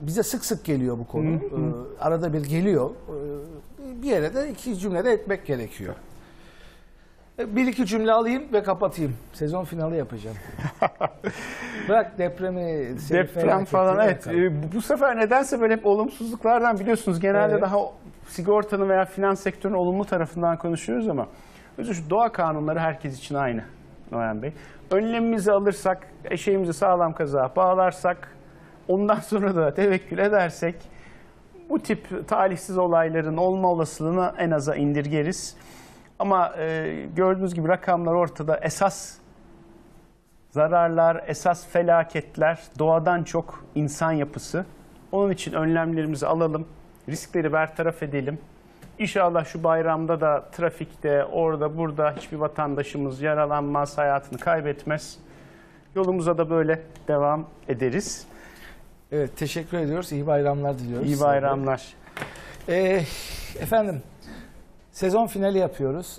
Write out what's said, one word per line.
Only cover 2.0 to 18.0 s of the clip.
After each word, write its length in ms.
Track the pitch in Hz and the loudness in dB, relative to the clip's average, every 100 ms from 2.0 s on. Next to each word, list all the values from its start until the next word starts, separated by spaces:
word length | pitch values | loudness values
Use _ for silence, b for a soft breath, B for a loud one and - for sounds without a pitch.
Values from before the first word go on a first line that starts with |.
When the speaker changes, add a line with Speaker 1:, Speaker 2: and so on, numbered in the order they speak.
Speaker 1:
arada 300 | 156 165 170 | -2 0 0
bir 100 | 156 143 | -2 -2
geliyor. 440 | 160 196 160 127 | 0 2 2 0
E, 1120 | - - 151 147 143 156 151 - - 277 240 | -6 -12 -10 -8 -10 -12 -16 -18 -16 -14 -8
bir 40 | 277 | 0
yere 260 | 196 151 | 0 2
de 160 | 247 294 | -2 -4
iki 280 | 214 247 190 | -6 -6 -6
cümle 280 | 196 185 220 | -2 0 2
de 60 | |
etmek 340 | 214 - 196 - | 0 0 -6 -2
gerekiyor. 500 | 131 107 - 92 87 - B B B B B B B B B B B B - | -4 -4 -8 -10 -10 -16 B B B B B B B B B B B B -8
E, 160 | 240 208 | -4 0
bir 120 | 254 | 0
iki 180 | 240 202 | 0 0
cümle 260 | 220 220 | 2 4
alayım 320 | 226 233 254 294 | 4 4 0 0
ve 100 | 214 | 0
kapatayım. 520 | 196 185 190 - 147 113 - | 0 0 0 0 -4 -4 -12
Sezon 300 | - 151 180 | -6 -4 -4
finali 340 | 170 165 160 165 | -6 -4 -2 -2
yapacağım. 400 | 135 113 110 104 - - 147 - | -4 -8 -10 -12 -12 -8 -8 0
Speaker 2:
<laughs> 1080 | - - - - 202 - - - - 220 196 | 0 0 -4 -4 -8 -8 -12 -12 -10 -8 2
Speaker 1:
Bırak 280 | 220 220 - | 2 2 -2
depremi, 840 | 180 175 185 180 170 156 123 127 | -4 -2 -4 -4 -2 -2 -4 -6
seni 180 | 143 170 | 0 2
Speaker 2:
Deprem 240 | 180 170 | 2 0
Speaker 1:
felaketi 280 | 165 185 196 | 2 2 2
Speaker 2:
falan, 280 | 190 185 190 | 4 4 6
evet. 260 | 214 175 - | 4 2 -2
Speaker 1:
bırakalım. 180 | 170 175 | 0 2
Speaker 2:
E, 180 | 147 | 0
bu, 120 | 156 208 | -4 -4
bu 60 | |
sefer 360 | - 277 277 226 | 0 2 4 4
nedense 440 | 214 262 277 247 | 4 4 2 2
böyle 120 | 226 | 2
hep 120 | 220 208 | 4 4
olumsuzluklardan 920 | 202 220 - 226 220 226 233 233 208 | 4 2 -4 -10 -2 4 4 4 2
biliyorsunuz. 400 | 196 220 - 170 | 2 0 0 0
Genelde 320 | 196 202 208 | 2 4 4
Speaker 1:
Evet. 80 | 208 | 4
Speaker 2:
daha 160 | 190 202 | 2 2
o 140 | 196 - | 0 -8